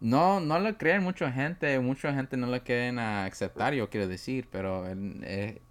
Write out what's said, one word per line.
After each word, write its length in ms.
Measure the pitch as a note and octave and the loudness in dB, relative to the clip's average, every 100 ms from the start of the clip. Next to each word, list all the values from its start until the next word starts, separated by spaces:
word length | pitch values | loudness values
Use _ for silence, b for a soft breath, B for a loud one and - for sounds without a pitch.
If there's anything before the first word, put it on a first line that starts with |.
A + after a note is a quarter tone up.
No, 400 | A2+ C3 F3+ G3 | 2 4 6 4
no 180 | D#3 E3 | 2 2
lo 180 | G#3+ G#3 | 2 2
creen 260 | D#3 G3 | 2 4
mucha 300 | F#3 F#3 D3 | 2 0 -2
gente, 460 | B2+ D3 F3+ D3 C3+ | 0 -2 -2 0 2
mucha 320 | B2+ C3 D3+ | 2 0 0
gente 240 | C#3 C3+ C3 | -2 -2 -2
no 120 | B2 | -2
lo 140 | B2 | -2
quieren 360 | - A#2+ B2 B2 | 0 0 0 -2
a 260 | A2 G#2 | 0 0
aceptar, 480 | F#2+ - G2 - A#2 | -2 -2 -4 0 0
yo 160 | C#3+ G#2 | 2 0
quiero 200 | G#2+ F#2+ | 0 -2
decir, 380 | F#2 - C3 - | -2 -4 -4 -4
pero 360 | G2 F#2+ F#2+ F#2 | -4 -2 -2 -4
el, 360 | F#2+ G2 - | -6 -6 -6
eh, 380 | - G2 G#2 - - | -6 -4 -4 -8 -14